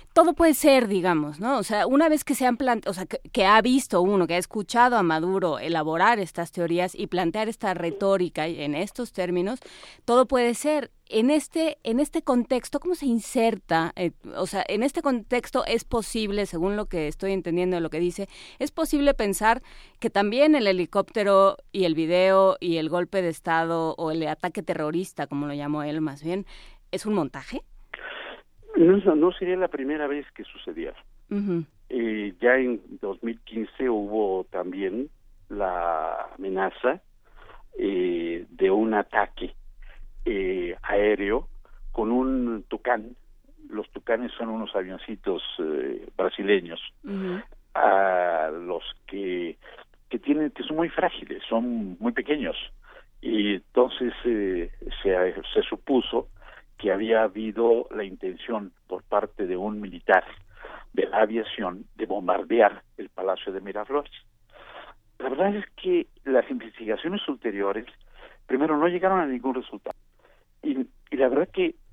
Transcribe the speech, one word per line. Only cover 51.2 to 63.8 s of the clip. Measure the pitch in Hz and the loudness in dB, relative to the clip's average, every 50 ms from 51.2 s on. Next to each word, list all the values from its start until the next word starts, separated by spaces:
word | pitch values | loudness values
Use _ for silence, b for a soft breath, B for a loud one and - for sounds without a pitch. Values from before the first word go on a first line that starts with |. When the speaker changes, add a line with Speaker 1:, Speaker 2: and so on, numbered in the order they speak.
| 123 - 117 - - - | -12 -14 -14 -14 -6 -2
Speaker 2:
son | 113 113 120 123 120 113 104 92 90 85 | -2 -2 -2 -2 -4 -6 -6 -8 -8 -6
muy | 107 120 117 | -4 -4 -4
pequeños. | 131 110 143 151 147 107 82 - - - - - - B B B B B B _ - | -2 -2 -2 -2 -2 -4 -4 -6 -8 -10 -12 -16 -20 B B B B B B _ -12
Y | - - 113 107 101 104 101 | -6 -2 -2 0 0 0 -2
entonces, | 92 - _ - 123 123 123 - - 127 117 - - - | -4 -6 _ 2 2 2 2 0 -4 -6 -6 -6 -4 -2
eh, | 123 113 104 101 95 92 87 85 - - - - - - - - | -2 -2 0 -2 -2 -2 -4 -6 -8 -10 -12 -12 -10 -8 -4 0
se, | 98 92 92 90 92 87 85 - - - | 0 2 2 2 0 -2 -4 -8 -2 0
se | 107 92 - | 0 0 0
supuso | 110 - - - 139 120 110 - 117 120 - - B B B B B B B B _ | -4 -8 -2 0 2 2 2 0 -2 -4 -4 -6 B B B B B B B B _
que | - - 101 | -4 -2 0
había | 95 98 110 110 113 110 | 0 0 2 2 4 4
habido | 110 101 92 107 110 110 98 110 117 117 113 120 123 - - | 4 2 0 -4 -6 -4 -2 2 4 4 4 4 2 -4 -8
la | 107 101 | -8 -8
intención | 95 92 - 98 92 87 - - - 113 107 101 92 - _ _ | -10 -10 -10 -8 -8 -8 -10 -8 -8 -8 -8 -8 -10 -16 _ _
por | - 92 92 - | -12 -10 -10 -6
parte | - 107 101 104 - - - 98 | -2 0 0 0 -2 -4 -6 -6
de | 87 90 | -4 -4
un | 90 101 107 107 104 | -4 -4 -6 -6 -8
militar | 104 95 87 82 - - 95 90 - - - - - B B B B B B B B B - | -10 -12 -14 -6 2 4 4 4 4 0 -6 -20 -20 B B B B B B B B B -4
de | 95 92 | -2 -2
la | - 98 107 | 0 2 2
aviación | 110 107 113 117 107 - - - 101 90 90 98 120 - - | 2 2 0 -2 -4 -4 -6 -6 -6 -6 -6 -8 -14 -16 -12
de | - 113 | -8 -6
bombardear | 92 95 104 90 90 92 - 95 - 113 117 104 101 101 - - _ _ | -6 -4 -2 0 0 0 0 0 2 4 6 6 6 4 0 -8 _ _
el | - 95 - | -16 -16 -14
Palacio | _ - 92 95 92 - - 101 92 | _ -6 -4 -4 -4 -4 -6 -8 -10
de | 95 | -8
Miraflores. | 95 98 95 104 | -10 -10 -8 -8